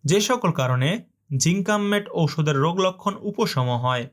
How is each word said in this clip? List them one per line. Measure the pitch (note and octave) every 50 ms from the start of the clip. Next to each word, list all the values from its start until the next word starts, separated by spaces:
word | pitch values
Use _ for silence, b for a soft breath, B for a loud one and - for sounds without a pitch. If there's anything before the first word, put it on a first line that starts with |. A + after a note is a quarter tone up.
| -
যে | C#3 F3 G#3
সকল | G3+ - B3+ B3 - F3+
কারণে | - - C3 B2+ B2+ B2+ C3 D3+ F#3+ A#3 - _ _ _ _ _ D3
জিঙ্কাম্মেট | C3 - D#3+ F3+ G3+ F#3 G#3+ G#3 G#3 G3+ G3+ G#3 G#3 G#3 - -
ঔষধের | F3 E3 C#3+ - - D#3 D3+ D3
রোগ | C3+ C#3 E3 F3+ F#3+
লক্ষণ | F#3 F#3 F#3 F#3 - G3+ G3 -
উপশম | - G#3 G3+ - A3 E3 - C#3 B2+ B2 B2
হয়: | A#2+ B2 B2+ B2+ B2 A#2+ B2